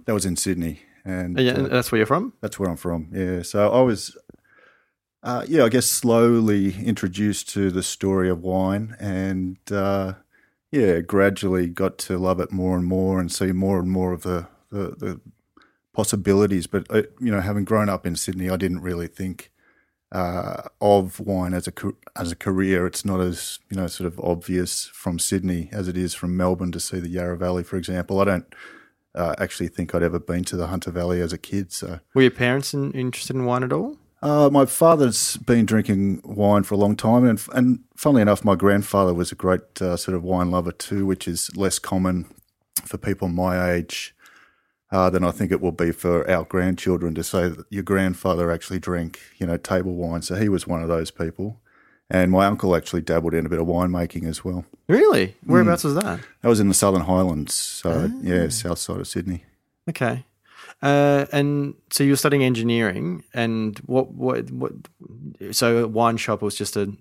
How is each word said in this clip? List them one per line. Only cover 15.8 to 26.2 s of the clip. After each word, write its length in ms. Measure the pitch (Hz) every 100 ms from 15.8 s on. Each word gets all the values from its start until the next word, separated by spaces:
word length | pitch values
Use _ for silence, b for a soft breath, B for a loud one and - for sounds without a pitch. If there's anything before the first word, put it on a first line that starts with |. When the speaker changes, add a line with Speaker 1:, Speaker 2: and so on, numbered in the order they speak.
| b
Speaker 1:
possibilities. 760 | - - 104 98 98 104 95 82
But, 200 | 101 -
uh, 120 | 110 104 -
you 100 | 123
know, 100 | 101
having 240 | 95 104
grown 240 | 98 110 104
up 160 | 92
in 120 | 90 82
Sydney, 340 | - 92 92
I 60 | 92
didn't 240 | 92 90
really 260 | 90 85 87
think, 460 | - 92 - - _ _ _ _ _ -
uh, 520 | 92 87 90 - - - -
of 400 | 104 101 92 -
wine 340 | - 95 90
as 140 | 90 90
a 40 |
ca-, 240 | - 98 - - -
as 160 | 87
a 40 | 82
career. 500 | 104 95 95 92 90
It's 180 | -
not 160 | 101 95
as, 400 | 90 85 - - -
you 60 | 95
know, 100 | 87
sort 220 | - 90
of 100 | 82
obvious 720 | 87 87 - 90 87 - -
from 280 | - 92 85
Sydney 480 | - 98 92 87 78
as 160 | 104 90
it 100 | 90
is 160 | 90
from 240 | -